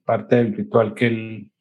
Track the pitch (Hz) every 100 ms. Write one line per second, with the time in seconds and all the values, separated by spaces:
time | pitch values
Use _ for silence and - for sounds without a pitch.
0 | - 113 104 123 113 104 104 117 107 -
1 | 120 113 113 110 - _